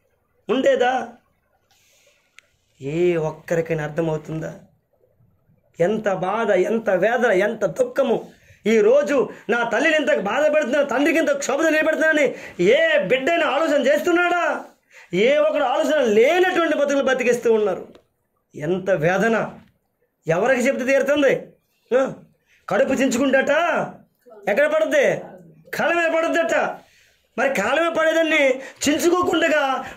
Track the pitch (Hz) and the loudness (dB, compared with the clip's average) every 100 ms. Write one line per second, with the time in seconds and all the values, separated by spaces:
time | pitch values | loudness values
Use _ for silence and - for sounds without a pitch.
0 | _ _ _ _ - 247 269 262 247 254 | _ _ _ _ -4 0 2 2 2 -2
1 | 120 - _ _ _ _ _ _ _ _ | -6 -14 _ _ _ _ _ _ _ _
2 | _ _ _ - _ _ _ - 135 160 | _ _ _ -20 _ _ _ -14 -6 -2
3 | 180 170 156 156 - 165 165 156 147 151 | 0 0 -2 -6 -4 -4 -2 -4 -4 -4
4 | 165 156 156 160 165 - - _ _ _ | -4 -4 -6 -10 -10 -14 -20 _ _ _
5 | _ _ _ _ _ _ _ - 175 220 | _ _ _ _ _ _ _ -4 -2 -2
6 | 214 180 185 214 214 185 185 226 220 185 | -4 -4 -4 -2 0 0 0 -2 0 0
7 | 208 240 233 185 208 220 190 - 247 262 | 0 0 2 2 0 -2 -4 -2 -2 -2
8 | 254 208 - - - - 202 226 208 277 | 0 -2 -6 -20 -20 -6 0 4 4 4
9 | 247 277 196 - - 233 226 214 311 311 | 2 0 -2 -6 -4 -2 -2 0 0 0
10 | 277 220 196 247 302 302 226 285 - 240 | 0 -2 -2 0 2 2 0 0 0 0
11 | 294 302 302 285 - 277 320 311 311 285 | 0 2 0 -2 -2 -2 0 2 0 0
12 | 311 302 269 - - - 180 285 330 302 | 2 2 0 -2 -10 0 2 4 4 2
13 | - 262 262 339 294 269 320 285 254 302 | 0 0 0 0 0 0 0 2 2 0
14 | 359 349 349 349 320 - - _ _ - | 2 2 2 0 -2 -4 -10 _ _ -20
15 | - 175 233 294 302 285 262 294 277 302 | -6 0 2 2 2 0 -2 0 0 0
16 | 240 214 254 359 370 349 330 302 285 277 | 2 4 4 4 2 0 0 0 0 0
17 | 254 254 240 240 233 220 208 175 - - | 0 0 0 0 0 0 0 -4 -10 -20
18 | _ _ _ _ _ - 147 185 185 180 | _ _ _ _ _ -10 -6 -4 -2 0
19 | 160 185 226 220 156 - - _ _ _ | 0 0 0 -2 -4 -10 -20 _ _ _
20 | _ _ - 165 233 254 240 233 254 269 | _ _ -4 0 0 2 0 0 0 0
21 | - 294 269 175 - _ _ _ - 247 | 2 2 2 0 -4 _ _ _ -2 -2
22 | 262 - - _ _ _ - 202 269 262 | 0 -6 -20 _ _ _ -4 0 0 0
23 | 262 233 277 269 262 294 339 254 151 - | 0 0 0 2 2 0 0 -2 -4 -10
24 | _ _ _ - - 214 294 311 311 294 | _ _ _ -8 -2 0 2 2 2 2
25 | 220 151 - - - - - - 269 339 | 2 0 -6 -20 -20 -20 -12 -4 -2 0
26 | 330 320 330 302 330 302 202 - - _ | 0 0 0 0 0 -2 -4 -8 -18 _
27 | _ _ _ - 269 190 208 294 339 320 | _ _ _ -4 -2 0 -2 0 0 0
28 | 320 320 320 311 269 254 - - 269 302 | 0 2 2 2 2 0 -8 -6 -2 0
29 | 339 359 - 320 330 294 269 247 - | 2 2 0 0 2 2 0 -2 -6